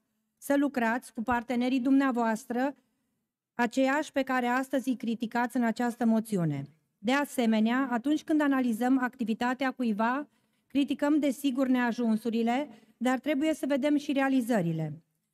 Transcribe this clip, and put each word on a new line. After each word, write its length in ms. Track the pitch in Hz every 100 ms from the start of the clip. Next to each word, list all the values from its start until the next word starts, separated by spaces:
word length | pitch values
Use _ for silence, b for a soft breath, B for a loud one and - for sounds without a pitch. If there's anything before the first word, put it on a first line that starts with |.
| _ _ _ _
să 180 | - 285
lucrați 560 | 285 277 233 240 -
cu 80 | -
partenerii 580 | 220 240 233 240 247 269
dumneavoastră, 960 | 247 269 269 240 226 220 - 240 269 277 _ _ _ _ _ _ _
aceiași 580 | - 240 262 262 285 302
pe 100 | -
care 240 | 269 254 240
astăzi 440 | 247 262 277 247
îi 60 | 233
criticați 600 | 226 226 220 240 247 254
în 80 |
această 420 | 233 220 240 226 233
moțiune. 580 | 220 220 202 165 143 143 _ _ _
De 140 | 202
asemenea, 760 | 269 285 - 233 220 220 254 262
atunci 320 | 240 277 302
când 180 | - 311
analizăm 580 | 294 269 247 214 247 262
activitatea 680 | 247 - 214 220 247 254 262
cuiva, 560 | 247 247 202 226 262 294 _ _ _ _
criticăm 520 | 269 285 285 285 302
desigur 480 | 285 - 285 247 262
neajunsurile, 1040 | 254 247 226 233 220 233 226 233 247 294 B B _
dar 220 | 240 254
trebuie 340 | 277 302 320
să 120 | 302 285
vedem 320 | 277 294 294
și 140 | 285
realizările. 920 | 269 269 269 226 240 170 160 156 151 _ _ _